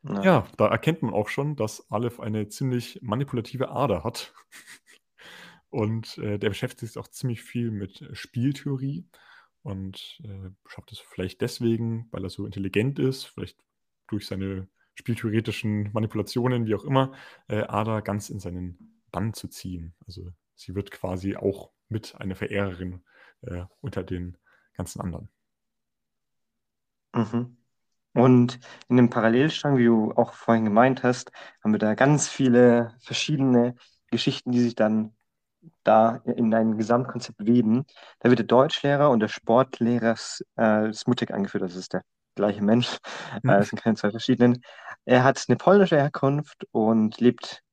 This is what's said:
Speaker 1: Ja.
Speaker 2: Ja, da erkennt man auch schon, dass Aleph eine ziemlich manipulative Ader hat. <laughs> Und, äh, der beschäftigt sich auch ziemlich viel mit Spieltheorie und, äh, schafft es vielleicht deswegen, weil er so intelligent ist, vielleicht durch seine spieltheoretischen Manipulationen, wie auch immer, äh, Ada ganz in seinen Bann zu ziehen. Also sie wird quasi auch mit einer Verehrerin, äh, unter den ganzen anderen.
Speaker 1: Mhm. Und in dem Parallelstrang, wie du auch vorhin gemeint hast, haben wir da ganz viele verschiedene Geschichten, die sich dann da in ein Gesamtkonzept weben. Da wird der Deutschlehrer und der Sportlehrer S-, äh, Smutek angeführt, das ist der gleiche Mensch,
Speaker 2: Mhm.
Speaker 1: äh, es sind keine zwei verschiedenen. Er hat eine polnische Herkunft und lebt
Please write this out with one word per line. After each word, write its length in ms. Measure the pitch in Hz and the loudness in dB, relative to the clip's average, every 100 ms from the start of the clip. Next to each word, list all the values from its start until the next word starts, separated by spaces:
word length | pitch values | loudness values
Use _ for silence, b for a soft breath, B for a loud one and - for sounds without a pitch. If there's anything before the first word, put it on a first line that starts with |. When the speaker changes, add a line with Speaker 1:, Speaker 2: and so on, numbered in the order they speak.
Speaker 1:
Ja. 200 | - 104 | -6 0
Speaker 2:
Ja, 240 | 190 151 - - | 4 4 2 0
da 100 | 107 | 2
erkennt 320 | 113 - 160 | 2 0 -2
man 100 | 117 | -2
auch 140 | 101 104 | -2 -2
schon, 260 | - 143 143 | -4 -4 -4
dass 340 | 107 - _ | -6 -6 _
Aleph 280 | 107 120 - | -4 -4 -6
eine 280 | 110 107 104 | -6 -4 -6
ziemlich 520 | - 135 123 120 - | -4 -4 -4 -6 -14
manipulative 680 | 127 113 139 123 107 123 131 | -6 -6 -4 -6 -8 -8 -6
Ader 340 | 117 135 92 | -2 -2 -2
hat. 300 | 113 - - _ _ | -4 -10 -16 _ _
<laughs> 220 | - - - _ b _ _ B B B B _ | -20 -20 -20 _ b _ _ B B B B _
Und, 480 | - 107 113 113 - | -4 -2 -4 -8 -10
äh, 180 | 113 104 | -8 -4
der 120 | 107 | -4
beschäftigt 440 | 95 127 - 117 | -4 -8 -8 -12
sich 40 | - | -12
auch 40 | - | -14
ziemlich 340 | - 131 113 | -8 -8 -8
viel 300 | - 123 117 | -8 -6 -4
mit 360 | 104 98 - 143 | -6 -10 -14 -18
Spieltheorie 920 | 139 - 120 127 139 147 135 139 160 - b b b b _ | -16 -10 -4 -4 -4 -8 -6 -6 -10 -14 b b b b _
und, 580 | - 95 95 95 - - | -12 -10 -10 -14 -20 -20
äh, 280 | 117 98 95 98 _ | -18 -16 -16 -18 _
schafft 240 | - - | -20 -20
es 80 | 104 | -20
vielleicht 420 | - - 92 - | -16 -8 -8 -6
deswegen, 680 | 120 - 117 113 113 113 117 | -8 -2 -2 0 -2 -6 -10
weil 120 | - | -10
er 60 | 92 | -10
so 160 | - 104 | -10 -10
intelligent 540 | 98 98 101 127 143 | -8 -4 -2 -2 -2
ist, 260 | 131 131 - | -4 -4 -14
vielleicht 320 | - - _ _ _ _ _ _ | -14 -14 _ _ _ _ _ _
durch 200 | 104 - | -10 -8
seine 400 | 95 98 95 92 _ _ - | -8 -6 -8 -12 _ _ -14
spieltheoretischen 960 | - 117 113 110 113 - 110 107 104 | -8 -4 -2 -2 -2 -6 -4 -4 -2
Manipulationen, 760 | 110 107 107 104 123 123 123 110 | -4 -4 -4 -4 -2 0 0 -2
wie 80 | 104 | -4
auch 80 | |
immer, 300 | - 135 131 B B B - | 2 2 2 B B B -6
äh, 140 | 107 | -4
Ada 380 | - 104 110 107 | -2 -2 -2 -4
ganz 280 | - 104 - | -4 -6 -6
in 100 | 104 | -12
seinen 640 | 92 90 90 87 - _ _ | -10 -10 -10 -14 -20 _ _
Bann 220 | 98 113 | -6 -6
zu 140 | 104 - | -6 -14
ziehen. 480 | - 92 90 82 _ - | -14 -12 -12 -14 _ -20
Also 260 | 90 87 - _ _ | -16 -16 -20 _ _
sie 200 | - 95 | -10 -8
wird 160 | 98 | -8
quasi 440 | - 92 92 98 - | -8 -6 -4 -6 -2
auch 360 | 101 98 - _ _ | -4 -4 -14 _ _
mit 260 | 107 - - | -8 -8 -12
einer 200 | 98 95 | -10 -8
Verehrerin, 680 | - 101 101 87 92 90 b b b _ | -6 -4 -4 -6 -10 -12 b b b _
äh, 240 | - 90 90 _ | -12 -12 -12 _
unter 220 | - 95 | -10 -8
den 340 | 90 90 90 87 _ _ _ - | -8 -8 -8 -14 _ _ _ -12
ganzen 260 | 85 - | -10 -8
anderen. 280 | 92 80 - _ _ _ _ _ _ _ _ _ _ _ _ _ _ _ _ _ _ 120 | -8 -8 -16 _ _ _ _ _ _ _ _ _ _ _ _ _ _ _ _ _ _ -4
Speaker 1:
Mhm. 420 | 110 120 123 _ _ _ _ _ _ 117 | -2 -4 -6 _ _ _ _ _ _ 4
Und 440 | 127 127 120 - B B - | 6 6 4 -2 B B 0
in 80 | 123 | 4
dem 120 | 120 | 4
Parallelstrang, 680 | 120 110 120 156 - 147 135 | 4 2 4 2 0 0 4
wie 80 | 117 | 6
du 280 | 113 107 | 4 2
auch 200 | - 117 | 0 0
vorhin 320 | - - 113 110 | -2 2 2 4
gemeint 380 | 104 127 127 | 4 4 4
hast, 280 | 123 123 - B B B | 0 -2 -6 B B B
haben 100 | 107 | 0
wir 60 | 107 | 2
da 160 | 107 104 | 2 4
ganz 340 | 135 147 - | 4 4 0
viele 680 | - 131 120 123 120 117 - | 0 4 8 8 6 0 -10
verschiedene 720 | - 123 - 147 135 123 120 123 b b _ | -8 -6 -2 0 4 4 2 -4 b b _
Geschichten, 400 | 117 - 131 - | -2 -2 -4 -2
die 100 | 123 | 0
sich 140 | 120 117 | 0 2
dann 400 | 107 110 110 _ _ _ _ _ - _ | 2 2 -2 _ _ _ _ _ -20 _
da 340 | - 110 113 120 - | 4 6 4 2 -6
in 280 | 120 113 | 0 2
ein 240 | 113 113 107 | 2 2 0
Gesamtkonzept 680 | 110 120 127 123 - - 104 | 0 0 0 -8 -14 -6 2
weben. 400 | 120 110 117 147 b b b | 4 4 2 0 b b b
Da 100 | 123 | 4
wird 100 | 120 | 4
der 80 | 104 | 4
Deutschlehrer 640 | 120 143 - 143 143 147 | 4 4 0 0 2 4
und 100 | 117 | 4
der 80 | 107 | 0
Sportlehrer 840 | - - 120 131 - 117 120 113 | -4 2 2 2 0 0 2 0
S-, 320 | 110 - - - - | -2 -8 -14 -14 0
äh, 360 | 113 107 107 | 2 2 0
Smutek 380 | 107 - 120 113 | -2 -2 -2 -2
angeführt, 320 | 107 98 101 | -4 -4 -4
das 120 | 92 90 | -6 -8
ist 180 | - | -8
der 100 | 92 _ _ _ - | -8 _ _ _ -2
gleiche 280 | 104 101 | -2 0
Mensch, 360 | 104 120 120 - B B B B | 2 2 2 -6 B B B B
Speaker 2:
Mhm. 60 | 127 | 4
Speaker 1:
äh, 60 | 101 | 4
es 100 | 107 | 4
sind 120 | 113 | -2
keine 120 | 113 107 | -2 0
zwei 140 | 104 | -2
verschiedenen. 520 | 113 - 120 123 123 B B B B - | -2 0 4 4 4 B B B B 2
Er 180 | 123 | 4
hat 200 | 127 131 - | 4 2 0
eine 80 | 123 | 2
polnische 400 | - 202 185 156 | 6 6 6 4
Herkunft 720 | 143 - 135 143 147 _ - | 2 0 0 0 -4 _ -6
und 480 | 117 110 113 107 - | 0 2 4 2 4
lebt 420 | 120 123 - - _ | 2 2 -12 -16 _